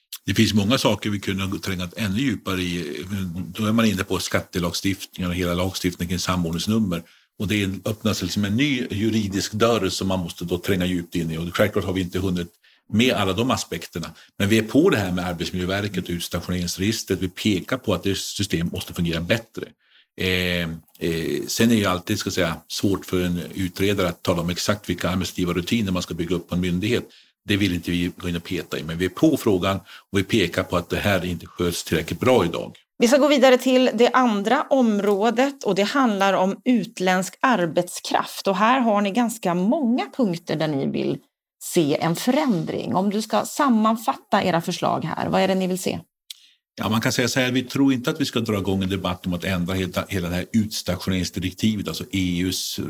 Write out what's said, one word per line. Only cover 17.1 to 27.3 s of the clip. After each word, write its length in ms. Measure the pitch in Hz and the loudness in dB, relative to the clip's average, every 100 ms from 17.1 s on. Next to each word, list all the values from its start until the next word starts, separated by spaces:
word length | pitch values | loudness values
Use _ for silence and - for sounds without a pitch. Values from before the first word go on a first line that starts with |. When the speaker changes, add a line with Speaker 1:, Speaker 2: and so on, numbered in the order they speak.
| 90 | -2
Speaker 1:
Vi 60 | 95 | -2
pekar 480 | - 110 92 - - | -2 0 0 0 -4
på 180 | - | 0
att 80 | 90 | 0
det 160 | 98 95 | 0 -2
system 500 | - - 101 82 85 | -4 -6 -2 -2 -2
måste 220 | 90 - | -4 -6
fungera 260 | - 85 85 | -4 -2 -2
bättre. 440 | 85 113 - - - - _ _ _ - | -2 -2 -4 -12 -14 -14 _ _ _ -4
Eh, 420 | 92 92 90 87 85 82 - - | -2 0 0 -2 -2 -6 -14 -6
eh, 440 | 85 82 71 71 - | -2 -2 -2 -4 -4
sen 240 | - 113 | 2 4
är 40 | |
det 60 | 110 | 4
ju 60 | 98 | 2
alltid, 320 | 90 - 104 | 0 -2 -4
ska 120 | - | -2
säga, 260 | 92 85 73 - | -2 -2 -2 -8
svårt 380 | - 107 92 - | -2 0 0 0
för 180 | 92 | 0
en 180 | 90 87 78 | 0 -2 -4
utredare 540 | - 92 - 98 101 90 | -4 -6 0 0 2 0
att 140 | 85 | -2
tala 180 | - 87 | -2 0
om 100 | 85 | 0
exakt 380 | 87 - 101 - | -2 -2 -2 -4
vilka 200 | 87 87 | -4 -2
administrativa 440 | 92 87 - 87 | -2 -2 -2 -2
rutiner 400 | 87 87 117 98 | -2 0 0 0
man 100 | 92 | -2
ska 120 | - | -4
bygga 220 | 85 85 87 | -6 -2 -2
upp 120 | - | -2
på 60 | |
en 60 | 90 | -2
myndighet. 440 | 90 90 104 107 - - _ | 0 0 0 -2 -4 -14 _